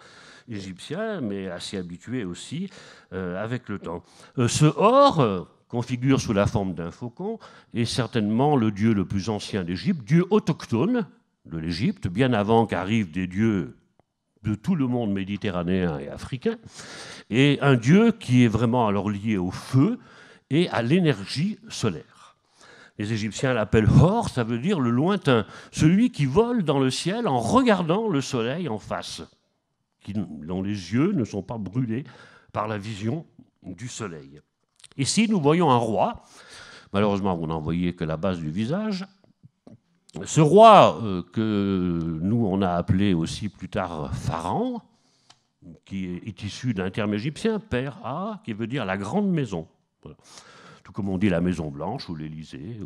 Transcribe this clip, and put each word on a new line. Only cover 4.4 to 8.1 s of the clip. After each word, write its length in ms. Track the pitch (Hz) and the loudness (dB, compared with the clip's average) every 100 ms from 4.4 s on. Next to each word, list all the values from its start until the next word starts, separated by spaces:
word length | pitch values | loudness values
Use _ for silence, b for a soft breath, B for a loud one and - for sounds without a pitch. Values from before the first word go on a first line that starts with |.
| 120 | 0
ce 160 | - | 4
Hor, 560 | 151 - 202 269 285 165 | 4 4 4 6 6 4
euh, 220 | 117 92 82 _ _ | 0 0 -8 _ _
qu'on 140 | 120 | -6
figure 400 | 117 123 135 131 | -4 -2 2 2
sous 100 | - | 2
la 160 | 101 101 | 2 2
forme 260 | 110 95 | 0 -4
d'un 160 | 87 85 | -6 -10
faucon, 480 | - 123 - 196 226 B B B | -10 -14 -10 -8 -10 B B B
est 100 | 110 | -4
certainement 720 | 117 - 113 | -2 -2 -2